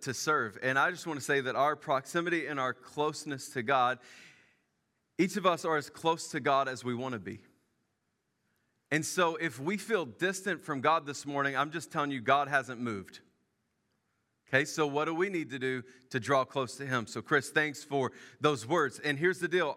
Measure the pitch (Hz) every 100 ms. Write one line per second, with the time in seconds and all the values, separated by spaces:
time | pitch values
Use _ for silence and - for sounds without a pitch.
0 | - 120 160 151 113 95 127 135 160 175
1 | 170 147 - 139 127 107 143 147 - 135
2 | - 175 170 170 135 143 127 120 - 147
3 | 151 147 151 135 - 135 117 135 123 127
4 | - - - - _ _ _ _ _ _
5 | _ - 185 202 185 165 170 151 139 -
6 | 165 165 - 160 131 139 135 123 120 120
7 | 131 117 95 101 - _ _ _ _ _
8 | _ _ _ _ _ _ _ _ _ 151
9 | 156 - 170 160 165 120 143 202 - 214
10 | 143 101 180 190 196 170 - 139 143 160
11 | 143 139 139 143 139 135 147 160 135 160
12 | 143 135 110 139 139 143 123 120 120 101
13 | 90 - - _ _ _ _ _ _ _
14 | _ _ _ _ _ 131 151 160 147 143
15 | 156 165 196 180 139 123 127 127 120 -
16 | _ 131 110 139 123 143 123 - 139 127
17 | 107 117 - 147 - 156 151 135 - 139
18 | 123 - - - 147 139 113 170 139 -
19 | 151 139 180 185 170 180 156